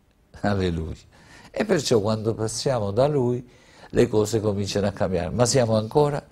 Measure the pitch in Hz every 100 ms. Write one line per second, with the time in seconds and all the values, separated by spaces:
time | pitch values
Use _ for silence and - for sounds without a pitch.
0 | _ _ _ - 101 101 92 82 80 80
1 | - - - - - - 214 185 127 113
2 | 98 110 110 107 110 - - 127 101 101
3 | 139 147 123 123 123 - _ - - 107
4 | 117 107 104 113 104 101 101 104 98 98
5 | 92 90 85 95 120 139 117 110 110 151
6 | 147 143 -